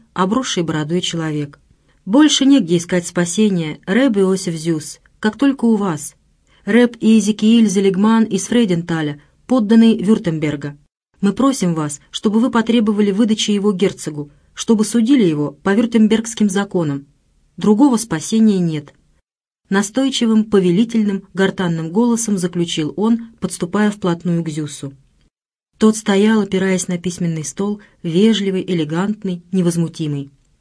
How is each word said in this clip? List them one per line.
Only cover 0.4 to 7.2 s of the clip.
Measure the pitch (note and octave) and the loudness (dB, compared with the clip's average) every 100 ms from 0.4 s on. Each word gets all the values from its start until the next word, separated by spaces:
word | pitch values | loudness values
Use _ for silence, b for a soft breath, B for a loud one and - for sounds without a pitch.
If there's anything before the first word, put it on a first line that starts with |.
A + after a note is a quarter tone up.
| C4 F#3+ | -2 -4
бородой | E3 D#3 D3+ F3+ | -4 -4 -4 -4
человек. | E3+ E3 D#3+ D3+ D3 - _ _ _ _ | -4 -6 -6 -6 -8 -12 _ _ _ _
«Больше | - B3 D#4 - | 0 4 4 4
негде | C4+ C#4 E3 F3 | 4 4 2 -2
искать | - F3+ | 0 -4
спасения, | F3 - F3 - G#3+ F#3 D#3 D3+ | -2 -2 -2 0 0 0 -4 -8
рэб | - G#3 C#4 G3+ | -2 0 2 2
Иосиф | F#3+ F#3+ F3+ | 0 0 -4
Зюс, | E3 D#3+ D#3 - - _ _ | -6 -4 -4 -6 -16 _ _
как | A3 - | -6 0
только | C#4 C4+ | 0 2
у | A#3 | 0
вас. | G#3+ G3+ D3 - - _ _ _ _ - | 0 0 -6 -10 -18 _ _ _ _ 0
Рэб | A3+ A#3+ - | 2 2 2
Иезекииль | A3 A3 | 2 4